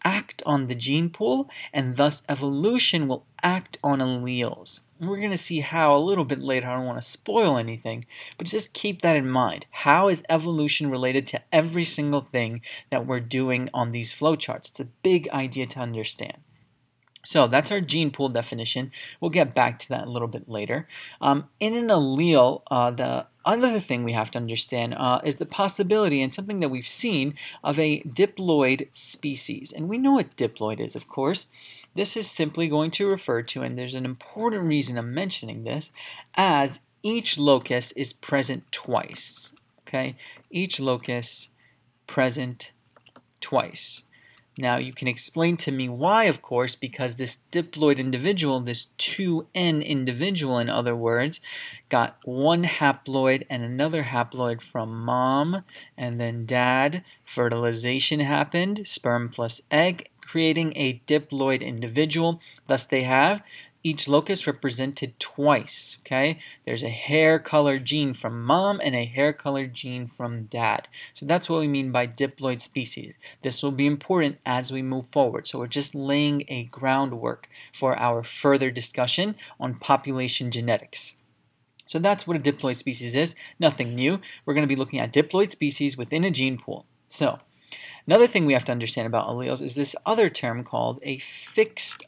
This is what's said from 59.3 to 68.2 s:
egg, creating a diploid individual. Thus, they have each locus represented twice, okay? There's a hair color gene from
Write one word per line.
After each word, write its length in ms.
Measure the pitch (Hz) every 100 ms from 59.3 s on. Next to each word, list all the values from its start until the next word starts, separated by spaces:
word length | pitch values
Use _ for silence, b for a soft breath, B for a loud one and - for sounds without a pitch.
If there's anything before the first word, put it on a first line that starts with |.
| 120 117 - -
egg, 380 | 147 175 175 - _
creating 500 | - 165 160 156 160
a 280 | - 135 120 -
diploid 540 | 151 147 139 135 131
individual. 800 | 127 113 117 120 156 160 170 170 B B -
Thus, 200 | 131 -
they 160 | 135
have 400 | 127 131 156 208 B B B _
each 240 | 165 147 139
locus 400 | 147 160 190 -
represented 680 | 139 135 117 131 139 127 -
twice, 800 | - - 143 131 - - - -
okay? 400 | - 131 143 160 B B
There's 180 | - 117
a 60 | 117
hair 500 | 113 - 151 160 160
color 400 | - 156 143 135
gene 360 | 123 151 143
from 300 | 117